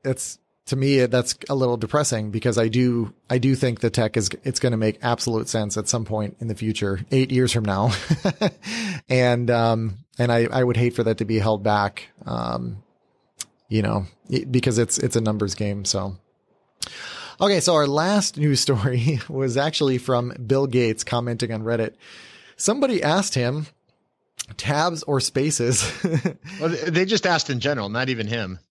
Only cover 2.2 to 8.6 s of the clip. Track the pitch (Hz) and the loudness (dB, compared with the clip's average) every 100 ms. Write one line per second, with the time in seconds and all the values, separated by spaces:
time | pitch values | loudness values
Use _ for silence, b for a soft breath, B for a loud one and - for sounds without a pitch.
2.2 | 107 107 127 113 113 120 127 120 107 - | -2 -2 0 2 2 2 2 2 -4 -8
3.2 | _ 127 131 131 127 113 117 117 110 117 | _ 2 2 2 0 0 0 2 0 0
4.2 | 101 - 139 123 127 113 110 107 123 120 | -2 -4 -6 -2 0 2 0 0 -2 -2
5.2 | - 113 - 113 104 107 104 120 104 107 | -2 -2 -2 -4 -2 -4 -2 -4 -2 -4
6.2 | 104 - 113 104 110 107 101 95 - 135 | -4 -6 -8 -4 -4 -2 -2 -2 0 0
7.2 | 131 127 127 117 107 95 110 95 - 147 | 2 2 2 0 0 0 0 0 -2 0
8.2 | 190 - 202 - | 0 0 -2 -2